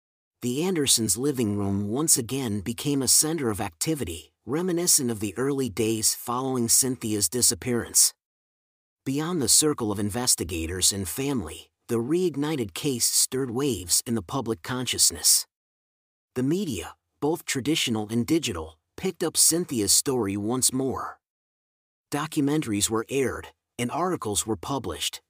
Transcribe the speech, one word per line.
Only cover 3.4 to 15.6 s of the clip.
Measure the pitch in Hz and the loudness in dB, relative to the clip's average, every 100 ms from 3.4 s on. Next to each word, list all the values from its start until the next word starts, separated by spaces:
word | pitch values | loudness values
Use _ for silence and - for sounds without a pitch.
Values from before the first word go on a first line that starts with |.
| 120 | -2
of | 101 | -2
activity, | 101 - 160 151 92 80 - _ 107 | -4 -4 -4 -2 -4 -8 -14 _ -4
reminiscent | 156 185 170 175 - 123 | -2 0 0 4 2 2
of | 107 | -2
the | 104 113 | -2 -2
early | 135 139 123 | 0 0 -2
days | 95 110 110 107 | 0 2 2 0
following | - - 120 135 127 117 | -2 -4 -2 0 0 4
Cynthia's | - 127 127 110 104 - | 4 2 0 -2 0 0
disappearance. | 123 117 95 127 120 - - - - _ _ _ _ _ _ _ _ 135 | 2 2 0 0 -2 0 2 2 0 _ _ _ _ _ _ _ _ -4
Beyond | 139 160 180 | -2 -2 0
the | 113 | 4
circle | - 151 139 107 | 4 4 2 -2
of | 101 | -2
investigators | 104 117 123 - 87 85 80 92 - | -2 -2 0 0 0 -4 -6 0 0
and | 101 92 | 0 -4
family, | - 139 131 80 76 - _ - | -4 -2 -2 -4 -10 -18 _ -4
the | 113 | -2
reignited | 120 175 180 139 147 156 107 | 0 2 0 0 -2 -2 -4
case | - 151 120 - | -4 -2 0 2
stirred | - - 131 135 | 2 0 0 -2
waves | 117 143 95 87 - - | 0 0 -2 0 -2 0
in | |
the | 113 | -2
public | 92 139 117 113 | -2 -4 -2 -4
consciousness. | - 127 123 - - 80 - - - _ | -4 -6 -2 2 2 2 2 2 2 _